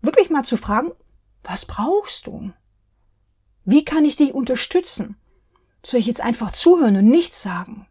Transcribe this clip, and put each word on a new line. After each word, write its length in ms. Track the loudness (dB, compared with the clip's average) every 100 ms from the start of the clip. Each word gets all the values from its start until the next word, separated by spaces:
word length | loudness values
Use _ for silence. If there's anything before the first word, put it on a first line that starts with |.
Wirklich 280 | 0 0 0
mal 140 | 0
zu 140 | -2 -6
fragen, 340 | -2 -4 -4 -10 _ _ _ _
"Was 220 | -12 -12 -12
brauchst 600 | -8 -2 -2 -4 -12 -12
du? 240 | -14 -14 -16 _ _ _ _ _ _ _ _ _ _ 2
Wie 200 | 2 2
kann 200 | 2 2
ich 100 | 2
dich 180 | 0
unterstützen? 800 | 0 -4 -4 0 -2 -2 -8 -10 -12 _ _ _ _ _ _ -4
Soll 140 | 0
ich 80 | 0
jetzt 140 | -2
einfach 300 | -4 -4 -6
zuhören 460 | 0 4 6 6 6
und 120 | 6
nichts 340 | 6 2 -6
sagen? 440 | -8 -10 -12 -16 -20